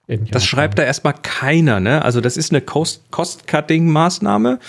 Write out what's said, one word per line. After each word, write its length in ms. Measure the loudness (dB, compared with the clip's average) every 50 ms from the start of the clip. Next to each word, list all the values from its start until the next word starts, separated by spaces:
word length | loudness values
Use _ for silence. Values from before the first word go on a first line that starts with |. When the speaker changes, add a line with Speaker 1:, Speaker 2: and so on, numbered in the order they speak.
| _ -8
Speaker 1:
In 120 | -6 -6
Speaker 2:
Das 100 | -4 -2
Speaker 1:
Japan. 120 | -2 -2
Speaker 2:
schreibt 380 | -2 -2 0 0 0 0 0 0
da 40 | 0
erstmal 320 | 0 -2 -2 -2 -4 -4 -4
keiner, 600 | -6 -10 -8 -4 -2 0 2 4 4 4 4 2
ne? 200 | 2 2 2 2 2
Also 160 | 0 0 0
das 160 | 0 0 -2 -4
ist 160 | -2 0 0
eine 80 | -2
Cost-, 500 | -2 -2 -4 -4 -4 -4 -6 -10 _ _
Cost-Cutting-Maßnahme, 1500 | -6 -6 -6 -6 -8 -12 -6 -4 -2 -2 0 0 2 2 2 4 4 4 2 2 0 -2 -2 0 0 2 2 0 0 -2 -6